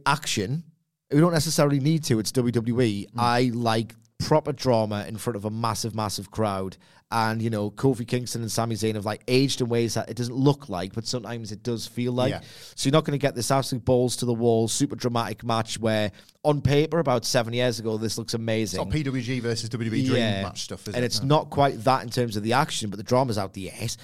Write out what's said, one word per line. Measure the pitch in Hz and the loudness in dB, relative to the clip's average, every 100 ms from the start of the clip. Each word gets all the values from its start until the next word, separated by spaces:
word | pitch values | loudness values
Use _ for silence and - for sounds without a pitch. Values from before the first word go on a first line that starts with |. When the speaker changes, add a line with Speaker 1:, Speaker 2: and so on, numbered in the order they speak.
| - | 0
Speaker 1:
action, | 151 - - 98 151 - _ _ _ - | 0 0 -2 -2 -4 -8 _ _ _ 0
we | 143 | 4
don't | 170 | 4
necessarily | 165 160 151 147 143 | 4 0 2 2 4
need | 139 160 156 | 2 2 2
to. | 113 | 0
It's | 107 | 0
W | 127 120 | 0 0
W | 117 113 117 | 0 0 2
E. | 120 101 98 123 | 2 0 -4 -2
Speaker 2:
Mm. | |
Speaker 1:
I | 120 120 127 | 2 4 2
like | 117 117 113 110 - _ - | 2 0 0 -2 -8 _ -8
proper | - 151 147 | 0 0 0
drama | 131 127 117 107 104 92 | -2 2 2 2 -2 -6
in | 107 | -8
front | - 104 | -6 -4
of | 107 | -4
a | |
massive, | 110 117 107 117 110 | -2 -2 -2 -4 -2
massive | 107 - 98 | -4 -4 -8
crowd. | - 107 95 95 - _ _ _ | -2 -2 0 -4 -10 _ _ _
And, | 113 113 113 | 0 0 0
you | 113 | -2
know, | 107 104 | -2 -4
Kofi | - 135 120 117 | 0 0 2 -2
Kingston | 127 120 117 | -4 -4 -6
and | 113 | -4
Sami | 104 117 107 | -2 -2 0
Zayn | 110 | -2
have, | 107 101 | -2 -4
like, | 107 - | -6 2
aged | 127 135 - | 4 4 2
in | 120 | 0
ways | 117 117 110 | 2 0 0
that | - | -4
it | 113 | -6
doesn't | 120 127 | -4 2
look | 139 139 - | 2 2 0
like, | 90 98 | -6 -6
but | 117 110 | -6 -6
sometimes | 127 104 117 107 | -6 -6 -10 -10
it | 107 | -8
does | 123 113 - | -4 -4 -6
feel | - 123 | -4 -2
like. | 123 127 | 0 0
Speaker 2:
Yeah. | 92 - - - - | -2 -8 -20 -16 -4
Speaker 1:
So | 139 | 2
you're | |
not | 156 | 2
gonna | 156 143 | 2 0
get | 139 | 0
this | - 113 | -2 0
absolute | 135 131 127 | 2 2 -2
balls | - 123 123 - | 2 4 4 0
to | 120 | -2
the | |
wall, | 117 120 113 113 | 2 4 4 2
super | - 139 113 | 0 -2 -2
dramatic | 123 117 104 110 | -2 -2 -2 -4
match | 117 113 110 - | -2 -2 -2 -2
where, | 110 110 104 - - _ | 0 2 0 -4 -18 _
on | 151 147 | 0 2
paper, | 135 143 151 165 | 4 4 2 0
about | 143 123 - | 0 0 0
seven | 127 113 | 0 0
years | 120 123 113 | 0 0 0
ago, | 110 110 | -2 -2
this | 110 113 | -2 -4
looks | 110 113 | -4 -4
amazing. | 113 110 104 90 | 0 0 0 -2
Speaker 2:
It's | 98 | -2
not | |
P | 147 | -2
W | 135 131 | -2 -2
G | 117 131 | -2 -4
versus | 117 113 110 | -2 -4 -4
W | 113 117 | -4 -2
W | 113 | 0
E | 131 | 2
Dream | - | 2
Speaker 1:
Yeah. | 113 98 | 2 0
Speaker 2:
Match | 98 - | -4 -8
stuff, | - 90 - | -10 -10 -8
is | |
Speaker 1:
And | 117 | -4
Speaker 2:
it? | 120 | -2
Speaker 1:
it's | 110 | 0
Speaker 2:
No. | 135 151 | 2 2
Speaker 1:
not | - | 2
quite | 143 139 113 | 4 4 4
that | 110 127 | 2 2
in | 117 | 2
terms | 123 120 104 | -2 -2 -2
of | |
the | 107 | 0
action, | 123 156 - 107 | 2 2 -2 -6
but | 101 | -6
the | |
drama's | 107 123 135 107 | 0 2 2 -2
out | 98 | -4
the | 101 90 | -8 -12
ass. | - 113 - | -8 -8 -6